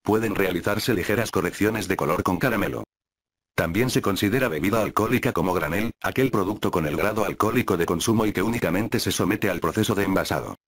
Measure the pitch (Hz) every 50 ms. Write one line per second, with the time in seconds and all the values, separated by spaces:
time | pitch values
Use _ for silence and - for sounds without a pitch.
0 | _ 101 104 110 113 110 95 92 98 92 90 87 87 107 104 107 - - 113 92
1 | 85 - 104 101 113 - - 98 82 87 - - 98 107 113 110 95 90 95 -
2 | - 71 85 - - - 90 85 - 131 113 107 95 78 62 57 53 _ _ _
3 | _ _ _ _ _ _ _ _ _ _ _ - 87 82 82 101 123 127 - -
4 | - 104 95 87 101 101 104 135 131 - 78 76 73 - 113 113 104 90 - -
5 | 104 110 127 117 - 123 110 - 82 92 90 90 78 76 80 98 110 117 - _
6 | - 95 92 127 131 131 - 107 92 95 110 101 - 101 - 90 80 73 73 80
7 | 82 104 107 110 104 95 - - 101 107 113 127 113 - 101 82 85 - 90 82
8 | - - 110 110 110 107 - 92 95 110 117 120 - 87 82 95 113 107 - 110
9 | - 98 90 - 104 90 107 110 - 98 90 85 - 82 78 107 107 - 110 98
10 | 101 92 95 95 82 - 92 71 58 50 50 _ _